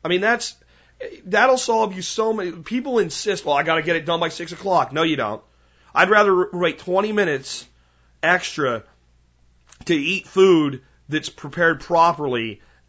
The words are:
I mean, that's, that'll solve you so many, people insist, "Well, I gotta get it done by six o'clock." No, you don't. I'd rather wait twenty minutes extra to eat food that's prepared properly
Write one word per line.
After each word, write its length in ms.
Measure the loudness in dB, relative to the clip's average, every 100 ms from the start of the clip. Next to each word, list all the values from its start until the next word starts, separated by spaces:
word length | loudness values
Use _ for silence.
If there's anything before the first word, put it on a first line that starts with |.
I 40 | -2
mean, 140 | 0
that's, 340 | 0 -2 -6 -14 _ _ _ _ -16 -14 -4
that'll 320 | 2 2 2
solve 380 | 0 0 -2 -4
you 80 |
so 280 | -8 -4 -2
many, 200 | -2 -6
people 480 | -10 -6 -6 -2 0
insist, 440 | -2 -4 -4 -4
"Well, 120 | 0 0
I 80 |
gotta 180 | 2 0
get 140 | 0 -2
it 100 | 0
done 140 | -2
by 100 | -2
six 220 | -4 -12
o'clock." 420 | -8 0 2 2
No, 80 | 0
you 120 | 0 0
don't. 260 | -4 -6 _ _ _ _ _
I'd 160 | 2 4
rather 400 | 6 4 4 0
wait 260 | 0 -2 -2
twenty 320 | -2 0 0
minutes 560 | 0 0 -2 -6 -14 -16 _ _ _ _ _
extra 640 | 0 0 -2 -4 -2 -2 -8 _ _ _ _ _ _ _ _ _ -2
to 100 | -2
eat 320 | 0 -6 -4
food 540 | 4 6 6 4 -4 _ _ -8
that's 220 | -8 -8
prepared 520 | -14 -14 0 0 0
properly 800 | 0 4 4 2 -4 -4 -4 -10 _ _